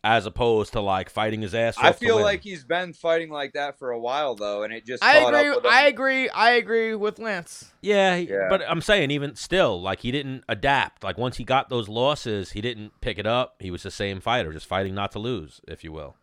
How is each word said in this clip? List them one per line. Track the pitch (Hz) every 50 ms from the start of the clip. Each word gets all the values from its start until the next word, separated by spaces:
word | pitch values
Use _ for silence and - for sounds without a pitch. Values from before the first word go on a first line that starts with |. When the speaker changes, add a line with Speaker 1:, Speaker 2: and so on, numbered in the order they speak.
| -
Speaker 1:
as | 107 113 113 95
opposed | 104 - - 127 117 113 110 104 - -
to, | 117
like, | 101 98 95 95 92 -
fighting | - 107 107 110 107 107
his | 110 92 95
ass | 113 117 117 110 117
Speaker 2:
I | 127 165
Speaker 1:
off | 190 -
to | 240
Speaker 2:
feel | 233 226
Speaker 1:
win. | 214 208
Speaker 2:
like | 202 202 185
he's | - 202 190 156
been | 127 123 165 175 185 175
fighting | 156 - - 165 165 165 165 156
like | 151 147 139 131 -
that | 143 143 143 139 _
for | 139 123
a | 120 117
while, | 117 123 131 147 151 135 117
though, | 101 104 104 104 104 107
and | 107
it | 113 113 _
just | 117 127 117
Speaker 3:
I | 196 240 294 302
Speaker 2:
caught | - 240 -
Speaker 3:
agree, | - - 294
Speaker 2:
up | 277
with | 247 -
him. | 208
Speaker 3:
I | 226 254 285
agree, | 285 285 - 262 269 269 262 247 -
I | - 180 214 233
agree | 240 240 214 190 226 226 226 220 220
with | 208 202 214 208 -
Lance. | 226 226 202 175 160 - - - - - _ _
Speaker 1:
Yeah, | - 190 208 202 190 190 180 175
he, | 175 -
Speaker 2:
Yeah. | - 196 190 185
Speaker 1:
but | 190 190 151 113
I'm | 165 165
saying | - - 208 202 151 135
even | 143 143 143 143 -
still, | - - - 175 190 180 127 98 87
like, | 90 95 95 -
he | - 120
didn't | 123 147 139 135 131 127 _
adapt. | - 113 98 139 139 139 131 - - _ _
Like, | - 95 92
once | 104 120 127 120 -
he | 120
got | 101 131 135 131 -
those | 127 120 107 98
losses, | 107 117 123 139 151 - - 123 107 101 95 -
he | - 104
didn't | 104 123 117 107 107 104 _ _
pick | - 127 101 101
it | 98
up. | 107 117 123 127 - _ _
He | 101 92
was | 87 87
the | - 95
same | - - 104 98 98 95
fighter, | - 117 120 123 95 80
just | 78 78 -
fighting | - 90 95 98 98 95
not | 101 101 98
to | - 107
lose, | 107 123 127 95 78 67 - - _
if | - 80 -
you | - 80
will. | 78 78 73 69 - _